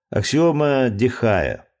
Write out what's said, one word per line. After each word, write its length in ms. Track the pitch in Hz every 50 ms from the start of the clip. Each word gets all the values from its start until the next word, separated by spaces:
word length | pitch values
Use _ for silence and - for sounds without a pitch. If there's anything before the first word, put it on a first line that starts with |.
| _ -
Аксиома 800 | - - 98 - - 156 165 170 151 147 151 147 139 135 131 123
Дихая. 800 | 101 98 120 123 123 - 117 110 101 90 73 64 - - - _ _ _